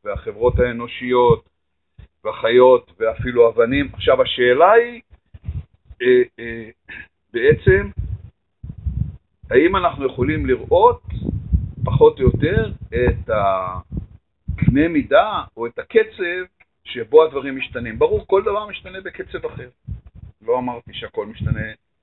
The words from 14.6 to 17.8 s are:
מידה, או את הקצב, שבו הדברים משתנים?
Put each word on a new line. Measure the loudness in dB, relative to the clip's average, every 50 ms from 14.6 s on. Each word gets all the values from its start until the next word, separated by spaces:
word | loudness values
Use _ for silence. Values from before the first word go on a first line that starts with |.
| 2 2 2 2 2 0
מידה, | 0 -2 -2 2 2 2 2 2 -2 -8 -8 -10 _
או | -10 -10
את | -10 -8 -10
הקצב, | -10 _ 0 0 0 0 -4 -10 -8 -6 -6 -8 -10 -12 _ _ _ _ _ _ _
שבו | -14 -12 -12 -6 4 4 4 4
הדברים | 4 0 -6 -8 -8 -8
משתנים? | -10 -10 -10 -10 -10